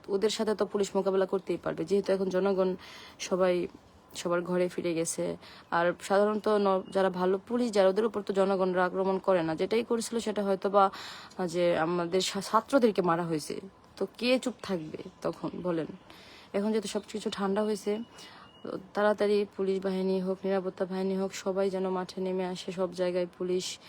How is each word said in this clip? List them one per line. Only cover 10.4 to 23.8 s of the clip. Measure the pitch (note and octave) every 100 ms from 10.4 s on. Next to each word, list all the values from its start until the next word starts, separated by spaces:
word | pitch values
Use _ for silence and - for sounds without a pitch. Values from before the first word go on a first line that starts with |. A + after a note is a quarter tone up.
হয়তো | G3 F#3+ G3+
বা | G3+ G3 - - - - - F3+
যে | F3 F3 E3
আমাদের | D#3+ F3 E3+ F#3
সা-, | F#3 G3
ছাত্রদেরকে | F#3 A3 - C4+ A3+ G3
মারা | F3+ E3
হয়েছে, | E3+ D#3 - - F#3+ - - -
তো | G3 -
কে | A#3+ B3+
চুপ | B3+ -
থাকবে | - F3+ D#3 - F#3+ -
তখন | E3 E3 - -
বলেন? | F3 E3 D3 - - - - - -
এখন | G3 G#3+
যেহেতু | A3 G#3
সব | G#3+ -
কিছু | G#3+ G#3+
ঠান্ডা | G3+ G3 G3
হয়েছে, | G#3+ G3+ G3+ G#3 A#3 - - - - -
তো | - - F#3+
তাড়াতাড়ি | G3+ G#3 G#3 G#3 G#3 G3+ -
পুলিশ | F#3+ F#3+
বাহিনী | F#3+ F#3+ F#3+ F#3+
হোক, | F#3 F#3+
নিরাপত্তা | F#3+ G3 F#3 - F#3
বাহিনী | F#3+ F#3+ F#3+
হোক, | G3
সবাই | - G3 F#3 G3
যেন | F#3 F#3+
মাঠে | F#3 F#3 -
নেমে | F#3 F#3 F3+
আসে, | F#3 -
সব | F3 F#3
জায়গায় | F3 F3+ F3+ F3+ -
পুলিশ, | F#3 F#3 F3+ -